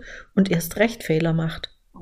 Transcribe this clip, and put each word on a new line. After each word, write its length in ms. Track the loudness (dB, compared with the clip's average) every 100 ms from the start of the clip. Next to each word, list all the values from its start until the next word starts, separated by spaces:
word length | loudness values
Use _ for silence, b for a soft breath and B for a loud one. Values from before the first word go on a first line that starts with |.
| B B B
und 160 | 2 2
erst 280 | 2 -2 0
recht 260 | 0 0
Fehler 300 | 0 2 2
macht. 360 | 0 -2 -6 -16 _ _ -20